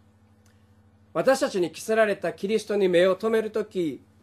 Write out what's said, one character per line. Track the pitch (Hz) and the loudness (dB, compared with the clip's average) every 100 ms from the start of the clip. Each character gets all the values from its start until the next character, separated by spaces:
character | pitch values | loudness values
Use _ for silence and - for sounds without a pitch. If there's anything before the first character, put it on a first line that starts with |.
| _ _ _ _ _ _ _ _ _ _ _ | _ _ _ _ _ _ _ _ _ _ _
私 | 160 196 269 | -2 0 2
た | 269 | 0
ち | 196 | -2
に | 170 | -4
着 | - | -4
せ | - 220 | -4 0
ら | 214 | 2
れ | 196 | 0
た | 175 | -4
キ | 160 196 | -6 -2
リ | 220 | -2
ス | 214 | -2
ト | 208 | 0
に | 190 | 2
目 | 175 185 | 4 4
を | 180 | 2
留 | 220 226 | 0 -2
め | |
る | 214 | -2
と | 214 208 | -6 -6
き、 | 190 165 123 - _ | -4 -6 -6 -16 _